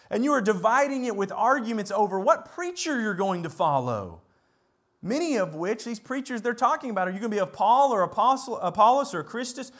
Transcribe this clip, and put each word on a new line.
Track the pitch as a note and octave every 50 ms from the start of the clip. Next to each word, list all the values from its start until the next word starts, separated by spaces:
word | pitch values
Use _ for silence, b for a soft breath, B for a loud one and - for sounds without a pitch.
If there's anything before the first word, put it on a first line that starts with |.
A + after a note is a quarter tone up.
| b b
and | b G#3+ B3
you | D4 D4
are | C4
dividing | G3 G#3+ G#3 F3+ F3 A3 A#3 C#4 C#4+ C#4 C#4 C4 B3
it | B3 G#3
with | G3+ G3 F#3+
arguments | F#3 - G#3+ A#3+ C4+ D4 A3+ A3+ A#3 A3 G3+ G#3
over | G3 G#3 G#3+ G3+ F#3+ F#3+
what | G3 C#4 E4 - - -
preacher | - - F4+ F4 F4+ F4 - D#4+ C#4+ A#3+
you're | A3 G#3+ G3
going | F3 G3 G3 F#3 F3 E3+
to | D#3
follow. | - - F3+ D#3 C#3+ C3+ B2 B2 A#2 G#2 G2 F2 E2 F2 _ _ _ _ _ _ _ _ _ _ _ _ _ _ _ _
Many | - F3 A#3+ D#4 F4 E4 C#4
of | G#3+ F#3 E3 D#3
which, | D#3 E3+ F#3+ A3+ A3 -
these | A#3+ A#3 G#3+
preachers | - - C4 C#4 C4 - B3+ A3+
they're | G3+ A#3+ A#3
talking | A#3+ B3+ A#3+ D#4 D#4 D4+ B3+
about, | G#3+ F#3+ F#3
are | F#3
you | F#3 G3
gonna | A#3 A3+
be | G#3+ G3+
of | F#3 F#3+ -
Paul | - F#3 G#3 A#3+ C4 C#4+ C4+ A#3+
or | G3+ F3+
Apostle, | E3 - G#3+ G#3+ B3 C4+ C4 - B3+ A3+ -
Apollos | F3+ F3 - - G#3 A3+ B3+ C#4 C#4 C4+ F#3+
or | E3+ D3+
Christus | - - A#3 B3+ B3 - - B3 - B